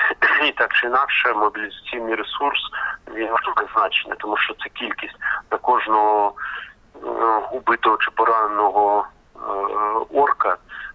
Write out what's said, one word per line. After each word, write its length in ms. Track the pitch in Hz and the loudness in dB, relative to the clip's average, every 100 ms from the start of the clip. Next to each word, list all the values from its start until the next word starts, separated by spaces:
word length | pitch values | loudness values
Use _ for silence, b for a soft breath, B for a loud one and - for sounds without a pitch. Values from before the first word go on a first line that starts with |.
| B | B
<clears throat> 300 | - - 151 147 | 2 2 2 0
І 40 | |
так 200 | - 113 | 0 0
чи 140 | - 123 | 0 2
інакше, 460 | 127 143 - 123 | 0 2 0 0
мобілізаційний 840 | 107 107 104 104 - - 123 113 | 2 2 0 -10 -10 -10 -6 -4
ресурс, 460 | 110 104 - 143 - - B B B - | -4 -4 -2 0 0 -4 B B B -10
він 120 | 113 110 113 - 113 | -6 -2 -2 0 -2
має 120 | 104 | 0
значення, 400 | 110 98 - - 104 | 0 2 0 -4 -6
тому 180 | 107 104 | -4 -2
що 180 | - | -4
це 140 | - - | -6 -10
кількість 480 | - 113 - - - B B - | -8 -8 -6 -10 -6 B B -4
на 80 | 110 | -2
кожного, 720 | 110 123 107 110 107 107 101 - B B B B _ - | 2 2 2 4 4 4 2 -2 B B B B _ -12
е, 120 | 127 117 113 110 - | -8 0 2 2 0
убитого 440 | - - 117 113 107 | -4 -2 0 2 2
чи 140 | - | 0
пораненого, 960 | - 113 113 107 104 104 101 104 104 101 - _ - | 0 2 4 2 2 2 4 4 4 0 -8 _ -14
е, 20 | 110 101 101 104 107 110 113 135 | -6 -4 -2 0 0 0 0 2
орка. 380 | 139 - 104 90 - B B | 2 2 0 -2 -6 B B